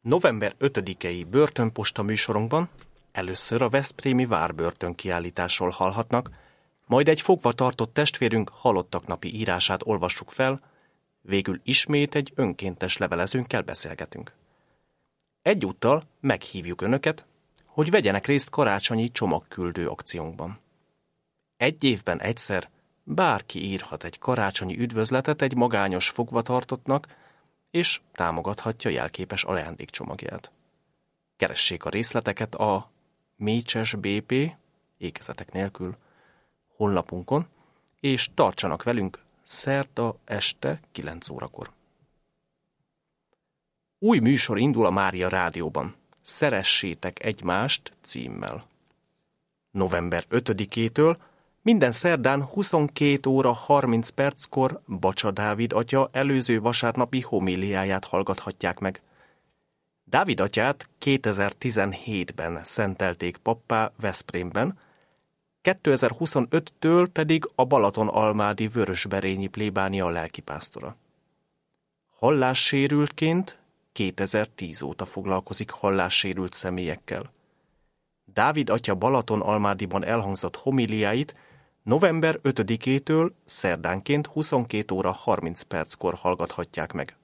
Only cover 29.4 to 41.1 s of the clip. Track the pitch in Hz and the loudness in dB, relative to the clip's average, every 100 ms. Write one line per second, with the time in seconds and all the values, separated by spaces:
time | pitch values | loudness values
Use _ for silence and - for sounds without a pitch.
29.4 | - 92 78 85 - - - - - - | -2 -4 -4 -12 -14 -12 -10 -10 -10 -12
30.4 | - _ _ _ _ _ _ _ _ _ | -16 _ _ _ _ _ _ _ _ _
31.4 | 92 - - 87 82 95 117 120 110 101 | -2 0 -2 -2 -6 -2 0 -2 -4 -6
32.4 | 110 - 107 98 - _ _ _ _ _ | -6 -2 0 0 -4 _ _ _ _ _
33.4 | 104 113 117 113 110 104 98 101 104 127 | -2 -2 -2 -4 -4 -4 -2 -4 0 -2
34.4 | 156 - _ _ _ _ 90 - - - | -2 -6 _ _ _ _ -12 -10 -14 -14
35.4 | - 92 98 - 92 117 _ _ _ _ | -10 -6 -6 -6 -10 -10 _ _ _ _
36.4 | _ _ _ _ 104 95 - 90 90 139 | _ _ _ _ 0 2 -2 -8 -2 -2
37.4 | 170 _ _ _ _ _ 139 127 - - | -2 _ _ _ _ _ -2 0 -2 2
38.4 | 117 - 95 78 - 120 95 - _ _ | 2 2 -2 -2 -2 -2 -2 -6 _ _
39.4 | - - - 139 139 - 117 - - 104 | -6 -2 0 -2 -2 -4 -4 -4 -8 -4
40.4 | - - 135 147 _ - 73 | -4 -2 -6 -6 _ -12 -12